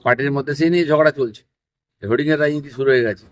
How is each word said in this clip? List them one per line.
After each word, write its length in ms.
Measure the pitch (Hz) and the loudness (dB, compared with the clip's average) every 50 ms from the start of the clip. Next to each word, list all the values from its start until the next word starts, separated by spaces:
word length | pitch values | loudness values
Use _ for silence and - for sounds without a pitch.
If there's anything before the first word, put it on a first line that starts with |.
| - | -2
পার্টির 280 | 120 123 120 139 143 | -2 -2 0 -2 -2
মধ্যে, 240 | 139 139 135 - 139 | -2 -4 -4 -4 -4
সেই 140 | 143 165 165 | -2 0 0
নিয়ে 180 | 175 175 170 147 | 2 0 0 2
ঝগড়া 240 | 156 151 156 151 | 2 2 2 2
চলছে। 300 | 147 143 131 113 107 - _ _ _ _ _ _ _ _ _ _ _ _ | 2 0 -4 -6 -6 -10 _ _ _ _ _ _ _ _ _ _ _ _
এই 60 | 104 101 | -6 -2
হোর্ডিংয়ের 320 | 117 135 147 151 156 147 | -2 0 0 0 0 0
রাজনীতি 300 | 151 147 151 147 143 143 | 0 0 -2 -4 -8 -10
শুরু 220 | 120 123 135 135 | -8 -2 0 2
হয়ে 100 | 131 127 | 2 2
গেছে, 240 | 117 110 98 - - - | 2 0 -4 -6 -12 -20